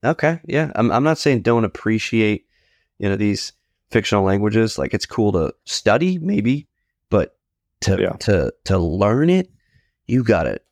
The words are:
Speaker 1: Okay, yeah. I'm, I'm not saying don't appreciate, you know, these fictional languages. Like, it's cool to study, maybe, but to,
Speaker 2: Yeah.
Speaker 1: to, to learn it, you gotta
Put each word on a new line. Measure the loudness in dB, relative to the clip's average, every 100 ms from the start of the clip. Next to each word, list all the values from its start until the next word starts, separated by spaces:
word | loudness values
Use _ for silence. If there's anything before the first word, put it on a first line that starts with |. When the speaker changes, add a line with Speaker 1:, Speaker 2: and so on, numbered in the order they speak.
Speaker 1:
Okay, | -2 0 -2 -2 -4
yeah. | -4 -4 0
I'm, | 0
I'm | 2
not | 0 0
saying | 2 2
don't | 2 2 0
appreciate, | -4 -2 -2 0 0 2 0 _ _ _ _ _ _
you | -4
know, | 0
these | 0 -2 -6 _ _ _ _
fictional | -2 2 0
languages. | 2 2 2 0 0 -2
Like, | -4
it's | -4 -6
cool | -2 0
to | 0 -2 -6 -10
study, | -4 0 2 0 -2
maybe, | -2 -2 0 -2 -6 _ _ _ _
but | 0 0 _ _ _ _ _
to, | -2 0
Speaker 2:
Yeah. | 0 -2
Speaker 1:
to, | 0 0 0 -6 -2
to | 0
learn | 0 0 0 2 2
it, | 2 0 _ _ _ _ _ -2
you | -2
gotta | 2 2 2 -4 _